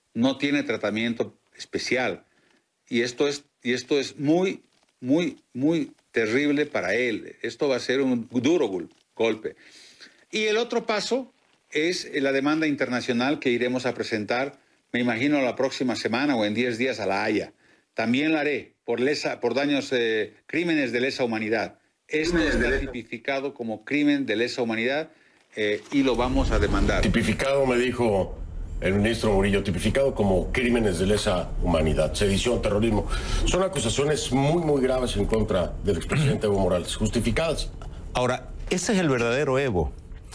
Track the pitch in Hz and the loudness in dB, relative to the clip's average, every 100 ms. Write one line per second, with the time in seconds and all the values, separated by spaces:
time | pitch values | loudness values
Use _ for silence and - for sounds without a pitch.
0 | _ - 127 135 143 143 131 107 104 107 | _ 0 0 0 -2 -2 -2 -2 -2 -2
1 | 117 113 104 - _ - - 98 - 123 | -2 -2 -6 -8 _ -20 -8 -6 -2 -2
2 | 120 85 _ _ _ _ _ _ - 120 | -2 -6 _ _ _ _ _ _ -4 -2
3 | 123 123 147 143 - _ 120 123 - 147 | -2 0 -2 -2 -10 _ -4 -4 0 -2
4 | 127 - 143 170 190 - _ _ _ - | -2 -2 2 2 2 -4 _ _ _ -8
5 | 127 151 170 - _ 123 147 165 139 - | 0 2 0 -6 _ -2 0 0 -2 -10
6 | _ 117 107 123 147 143 147 107 90 110 | _ -2 0 2 2 0 0 -2 -2 0
7 | 123 104 - - 113 - 147 123 - 127 | 0 -4 -8 -12 -10 -2 0 0 0 0
8 | 131 123 110 123 120 180 120 90 82 _ | 2 0 -2 0 2 4 2 -2 -8 _
9 | _ - 113 107 - - - - - - | _ -2 0 0 -6 -12 -20 -20 -20 -20
10 | - _ _ 214 214 214 240 233 - 208 | -20 _ _ -4 0 0 0 -2 -2 -2
11 | - 247 254 _ _ _ _ 151 165 180 | 0 -2 -4 _ _ _ _ -2 -2 -2
12 | - 151 135 135 139 156 156 143 127 123 | -6 -2 0 2 2 0 0 0 -2 -2
13 | - 117 127 147 131 120 123 127 123 117 | -2 0 0 0 0 0 0 -2 -2 -4
14 | 107 110 104 120 139 - _ _ _ 120 | -4 -4 -2 -2 -4 -8 _ _ _ -2
15 | 123 113 143 147 127 110 131 - 127 107 | 0 0 2 2 0 0 -2 0 -2 -2
16 | 110 117 147 123 104 107 123 110 131 113 | -2 0 0 0 0 0 -2 0 -2 -2
17 | 98 98 110 107 - - _ _ _ - | -2 0 0 0 -2 -10 _ _ _ -4
18 | 113 127 156 156 147 127 92 _ - 117 | 0 2 2 0 0 -4 -6 _ -4 0
19 | 131 147 147 123 120 117 143 139 - 127 | 0 0 -4 -2 -2 0 0 0 0 0
20 | 113 110 101 - - 156 175 156 127 120 | 0 0 -4 -8 -6 -2 0 0 0 0
21 | 131 123 123 110 107 110 92 - _ _ | -2 -2 -2 -2 -2 -2 -2 -8 _ _
22 | - 151 160 175 151 117 123 135 131 123 | -6 -2 0 0 2 2 0 0 -4 -8
23 | 110 120 - 139 139 - 113 107 - 143 | -10 -10 -6 -4 -6 -6 -8 -8 -4 0
24 | 147 143 123 104 120 120 117 113 117 143 | 2 2 0 -2 -2 -2 -2 -2 -2 -2
25 | 160 _ _ _ _ - 104 107 - 143 | -6 _ _ _ _ -4 -2 -2 -2 2
26 | 135 117 123 131 - 110 101 98 104 104 | 2 2 2 2 2 2 2 2 2 2
27 | - 117 110 104 135 139 131 120 123 120 | 2 2 2 0 2 2 2 2 2 2
28 | 120 98 90 - - - - - 92 101 | 2 2 0 -6 -10 -10 -8 -4 0 2
29 | 107 113 113 98 101 98 - 87 107 95 | 2 2 2 4 4 2 0 0 0 2
30 | 139 - 101 92 82 - 120 120 107 87 | 2 2 2 2 2 0 2 2 2 2
31 | 95 104 107 90 80 - 87 82 80 78 | 2 2 2 0 -2 -2 0 2 2 2
32 | 78 - 101 98 123 120 - 101 113 107 | 2 2 2 2 2 0 2 2 2 2
33 | - - - - - 175 185 151 113 110 | 0 -2 -2 0 2 2 0 0 -2 0
34 | 143 147 - 127 139 175 156 139 127 131 | 0 0 0 2 4 2 2 2 2 2
35 | 120 101 - 110 104 92 80 - 98 87 | 0 0 2 2 2 0 0 -2 -2 -2
36 | - 139 139 110 107 101 90 87 85 - | 0 2 2 2 2 2 2 0 -2 -2
37 | 110 120 110 113 165 143 - - - - | 0 0 0 0 0 -2 -6 -8 -14 -12
38 | - 131 123 127 - - - 180 - 196 | -6 -2 0 -2 -6 -8 -4 -2 0 2
39 | 165 123 117 127 143 131 139 92 69 - | 4 2 2 2 2 0 2 0 -2 -6
40 | - - - | -14 -16 -16